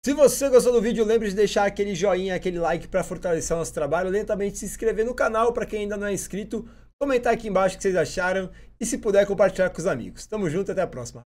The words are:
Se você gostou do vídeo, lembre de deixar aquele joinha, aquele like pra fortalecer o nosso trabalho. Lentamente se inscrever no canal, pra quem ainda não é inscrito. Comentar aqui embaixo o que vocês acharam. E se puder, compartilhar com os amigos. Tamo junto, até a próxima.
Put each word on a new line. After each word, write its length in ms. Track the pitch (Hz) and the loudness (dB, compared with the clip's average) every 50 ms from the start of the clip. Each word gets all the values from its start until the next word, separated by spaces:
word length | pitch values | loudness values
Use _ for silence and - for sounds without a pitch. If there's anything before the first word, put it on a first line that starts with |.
| - | 0
Se 80 | 240 | -2
você 380 | 285 302 294 247 - - 269 277 | 4 6 6 6 6 4 0 6
gostou 200 | 254 247 190 240 | 6 6 6 8
do 120 | 247 233 | 4 4
vídeo, 200 | 196 233 226 214 | 2 2 2 2
lembre 280 | 226 208 226 233 220 208 | 2 2 2 2 2 0
de 40 | 185 | 2
deixar 300 | 202 208 190 - 208 202 | 2 2 2 4 2 0
aquele 300 | 202 202 - 202 202 202 | 0 0 -2 -4 -2 -2
joinha, 400 | 151 185 202 180 185 190 190 185 | 0 2 2 2 2 0 -2 -4
aquele 240 | 170 - 185 180 170 | -2 -2 -4 -2 -2
like 300 | 165 160 170 170 - - | 0 0 -2 -2 -4 -2
pra 140 | - 185 | -2 -2
fortalecer 540 | 170 - 185 170 - 185 170 160 - - 165 | -2 -2 -8 -6 -2 -2 0 0 0 -2 -2
o 20 | 170 | -2
nosso 140 | 160 160 | -2 -4
trabalho. 380 | - 170 151 139 156 170 185 185 | -4 -4 -2 0 0 0 0 0
Lentamente 480 | 185 208 214 214 214 190 202 202 202 - | -2 -2 -2 -2 -2 -2 -2 -4 -4 -6
se 80 | 226 | -10
inscrever 400 | 190 - - 233 220 202 196 220 | -10 -8 -2 -2 -2 0 0 -2
no 80 | 240 247 | -2 0
canal, 360 | - 277 233 220 220 233 240 233 | 0 -2 0 2 2 2 2 2
pra 100 | 233 214 | 0 -4
quem 160 | - - 214 | -4 -4 -6
ainda 160 | 208 202 104 | -4 -4 -4
não 100 | 101 104 | -4 -4
é 60 | 101 | -4
inscrito. 560 | 101 202 - - - 190 214 - - 220 - - - - - - _ _ | -4 -4 -6 -6 -8 -8 -6 -6 -6 -8 -8 -10 -18 -20 -20 -20 _ _
Comentar 320 | - 277 262 240 240 247 | -2 0 0 2 2 2
aqui 160 | 233 226 220 220 | 0 0 0 0
embaixo 260 | 190 185 190 190 185 | 2 2 2 2 0
o 40 | - | 0
que 60 | - | -2
vocês 120 | 196 185 | 0 2
acharam. 540 | 180 156 139 - 185 180 180 185 190 185 175 - - - - - _ | 2 0 0 -2 -4 -2 -2 -2 -2 -4 -6 -12 -18 -20 -20 -10 _
E 60 | 226 | -6
se 140 | 226 - 233 | -4 -4 -4
puder, 260 | - 220 190 202 202 | -2 2 4 4 4
compartilhar 460 | 196 196 180 208 190 - - 185 180 | 4 4 4 4 2 4 2 -2 -2
com 80 | - - | -2 -2
os 80 | 160 | -2
amigos. 400 | 190 156 127 107 - - - - | -2 -2 -2 -6 -10 -12 -16 -12
Tamo 240 | - 214 214 196 165 | -8 -6 -4 -2 -2
junto, 200 | 143 185 196 190 | -2 -2 -4 -4
até 120 | 185 180 | -2 -4
a 40 | 180 | -4
próxima. 360 | 147 117 123 120 117 - 123 120 | -4 -6 -10 -12 -12 -14 -18 -20